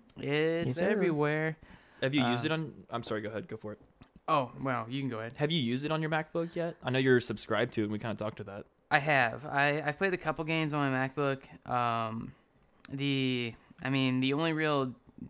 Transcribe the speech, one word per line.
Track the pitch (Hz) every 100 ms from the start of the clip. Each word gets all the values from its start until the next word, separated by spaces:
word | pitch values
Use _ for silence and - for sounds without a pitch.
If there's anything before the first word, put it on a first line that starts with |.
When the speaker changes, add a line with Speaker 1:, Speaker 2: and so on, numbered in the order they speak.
| - -
Speaker 1:
It's | 135 151 160 165 131
Speaker 2:
Yes, | 147
sir. | 190
Speaker 1:
everywhere. | 214 180 147 147 151 160 156 - - - -
Speaker 3:
Have | 135
you | 147 120
used | 120
Speaker 1:
Uh, | 156
Speaker 3:
it |
on, | 160 151 - 90
I'm | 117
sorry, | 110 107
go | 107
ahead, | 110 90
go | 110
for | 107
it. | 107 - _ - - -
Speaker 1:
Oh, | 151 120 135
well, | 131 120 113
you | 135
can | 135
go | 110
ahead. | 113 131
Speaker 3:
Have | 151
you | 170
used | 117 127
it | 147
on | 156
your | 156
MacBook | 156 156 170 165 170
yet? | 165 -
I | 131
know | 131
you're | 131 123
subscribed | - 107 - 107 123
to | -
it, |
and | 104
we | 107
kinda | 117 101
talked | 107 -
to |
that. | 98 101 - _ -
Speaker 1:
I | 147
have. | 147 139 117 117 151
I, | 143 143 147 147
I've | 143
played | 190
a | 180
couple | 160 156
games | 160 160 156
on | 147 139
my | 131 131
MacBook. | 147 139 135 - - -
Um, | 123 120 117 110 113 135 - _ _ _ _ -
the, | 139 139 135 131 123 117 - - -
I | 131
mean, | 135 131 127
the | 131
only | 139 165
real | 156 156 143 131 117 - -